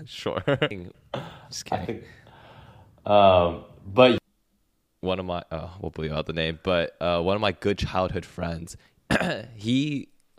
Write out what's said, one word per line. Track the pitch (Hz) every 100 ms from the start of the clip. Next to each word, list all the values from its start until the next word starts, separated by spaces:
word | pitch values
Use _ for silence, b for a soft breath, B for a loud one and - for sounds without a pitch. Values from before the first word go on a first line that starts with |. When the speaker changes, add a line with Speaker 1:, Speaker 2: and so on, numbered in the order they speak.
| 156
Speaker 1:
sure. | - - - -
<laughs> | 135 151 98 87 - - - - - -
Speaker 2:
Just | -
kidding. | - 95
Speaker 1:
I | 90
think, | - B B B B B B B B B - -
um, | 104 98 90 85 82 - - 98
but | 98 127 110 - _ _ _ _ _ _ _
one | 92 92
of | 92
my, | 87 -
oh, | 80 87 92
we'll | 82
bleep | 80 78
out | 76 78
the |
name, | 80 80 80
but, | 92 87 82 -
uh, | 87 85
one | 87 104
of |
my | 104
good | 87 101 98
childhood | - 95 92 90 -
friends, | - 85 82 85 - b b -
<clears throat> | 180 180 113 117 113
he, | 107 131 151 139 - _ _